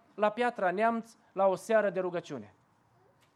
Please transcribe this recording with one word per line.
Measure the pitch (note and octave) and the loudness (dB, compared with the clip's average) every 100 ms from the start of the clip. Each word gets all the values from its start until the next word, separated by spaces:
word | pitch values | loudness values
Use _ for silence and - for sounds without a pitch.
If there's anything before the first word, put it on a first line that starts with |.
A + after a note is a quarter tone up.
| _ - | _ -2
la | G#3 | -2
Piatra | G#3+ A#3+ A#3+ F#3+ | 2 -2 0 -2
Neamț | F3+ A3+ A#3 A3 - _ | 2 0 0 -6 -18 _
la | - G3 | 0 2
o | F3+ | 2
seară | - A3 G3+ | 2 2 2
de | F#3 | -2
rugăciune. | F#3 F3 E3 C#3 G2+ _ _ _ _ _ _ _ _ | -4 -6 -8 -12 -12 _ _ _ _ _ _ _ _